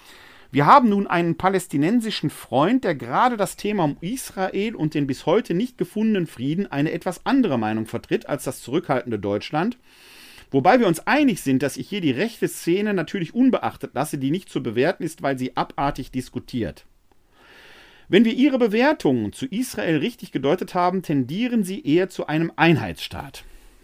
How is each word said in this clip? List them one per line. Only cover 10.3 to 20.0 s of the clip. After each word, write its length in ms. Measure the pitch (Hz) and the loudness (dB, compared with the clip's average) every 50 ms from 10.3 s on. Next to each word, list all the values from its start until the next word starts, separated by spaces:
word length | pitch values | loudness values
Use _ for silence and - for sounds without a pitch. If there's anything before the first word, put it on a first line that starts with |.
| - - - - | -20 -20 -8 -2
wobei 300 | - 139 131 175 220 254 | 0 2 4 6 6 6
wir 60 | 233 | 6
uns 140 | 190 165 - | 4 2 0
einig 420 | - - 226 294 302 269 196 - - | 0 0 2 4 4 4 2 0 0
sind, 200 | 135 131 127 147 | 0 2 2 2
dass 140 | 139 - | 0 -4
ich 100 | - 127 | -4 -8
hier 140 | - 196 208 | -6 -4 -2
die 120 | 175 147 120 | 0 0 0
rechte 360 | 127 196 233 233 - 185 160 | 2 0 -4 -2 -2 -4 -4
Szene 460 | - - - 170 170 202 208 214 202 | -4 -4 -2 0 0 2 2 0 0
natürlich 400 | 185 156 - - 196 165 - - | -2 -2 -2 -4 -4 -4 -2 0
unbeachtet 560 | 226 262 262 202 - - 113 - - - 127 - | 2 4 4 4 2 0 -2 -6 -6 -10 -8 -4
lasse, 240 | 127 147 - - | -4 -4 -4 -4
die 140 | 147 131 135 | -4 -2 0
nicht 180 | 156 196 - - | -2 -2 -4 -4
zu 140 | - - - | -6 -4 -4
bewerten 400 | 127 104 120 131 165 202 - 180 | -2 0 2 2 2 0 -2 -4
ist, 180 | 156 - - | -8 -8 -4
weil 180 | 160 139 139 127 | -4 -2 -2 -2
sie 160 | 127 127 - | -4 -4 -2
abartig 560 | - 170 - - - 143 143 147 - 127 - - | -4 -4 -4 -4 -4 -2 -2 -2 -4 -8 -8 -8
diskutiert. 760 | 135 127 - - 123 - - - 123 104 76 65 - - - _ _ _ _ _ _ _ _ _ _ _ - - - - - - - - - - - - - | -8 -8 -8 -8 -12 -10 -8 -6 -6 -4 -6 -8 -10 -18 -20 _ _ _ _ _ _ _ _ _ _ _ -20 -20 -20 -20 -20 -20 -20 -20 -20 -20 -20 -4 2
Wenn 160 | - 196 240 | 4 4 6
wir 80 | 226 220 | 4 4
Ihre 260 | - 247 294 262 254 | 4 2 4 4 4
Bewertungen 760 | 247 220 190 226 247 294 311 302 - 160 131 120 107 101 - | 2 2 2 2 2 2 2 2 0 0 0 0 0 -4 -6
zu 100 | - 135 | -8 -8
Israel 540 | 135 - 220 254 - - - 208 185 160 | -6 -4 -4 -6 -6 -6 -6 -2 0 0
richtig 340 | 151 | 0